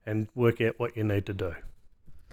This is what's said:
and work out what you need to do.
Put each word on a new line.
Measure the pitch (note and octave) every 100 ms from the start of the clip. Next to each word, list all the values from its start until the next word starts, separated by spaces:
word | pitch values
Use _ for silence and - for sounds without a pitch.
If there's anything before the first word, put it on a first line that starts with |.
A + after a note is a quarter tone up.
and | - A2 G#2+
work | B2+ A#2+ A2+
out | A#2 -
what | A#2+ A2
you |
need | A2 G2+ G2
to |
do. | G2 F#2 D#2+ - - - _ - - -